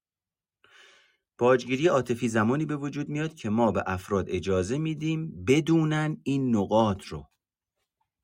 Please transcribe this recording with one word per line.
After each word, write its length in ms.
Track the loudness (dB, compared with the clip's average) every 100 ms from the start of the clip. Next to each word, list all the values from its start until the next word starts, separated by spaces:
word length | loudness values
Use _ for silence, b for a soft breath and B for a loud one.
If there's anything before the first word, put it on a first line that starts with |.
| _ _ _ _ _ _ b b b b b b _ 2
باجگیری 500 | 4 4 2 0 2
عاطفی 400 | 2 0 -2 0
زمانی 380 | 2 2 2 -2
به 100 | -4
وجود 340 | -6 -8 -6
میاد 240 | -6 -6
که 160 | -8 -4
ما 220 | 0 2
به 120 | 0 -4
افراد 380 | -6 -2 -2 -2
اجازه 480 | -4 0 0 0 -4
می‌دیم 680 | -4 -4 -4 -4 -6 -4 2
بدونن 760 | 2 4 2 2 0 -2 -4
این 320 | -2 0 2 2
نقاط 480 | 2 2 2 0
رو 260 | -8 -14 -14 _ _ _ _ _ _ _ _ _